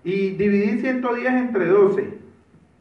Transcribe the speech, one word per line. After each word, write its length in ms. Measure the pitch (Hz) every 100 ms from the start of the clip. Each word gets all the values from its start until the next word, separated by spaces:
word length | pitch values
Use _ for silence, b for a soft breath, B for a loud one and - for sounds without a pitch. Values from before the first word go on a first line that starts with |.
Y 280 | 175 196 190
dividí 500 | 170 208 202 214 247
ciento 340 | 262 254 254 233
diez 160 | 254
entre 360 | 254 247 196 170
doce". 580 | 202 190 - - - - - _ _ _ _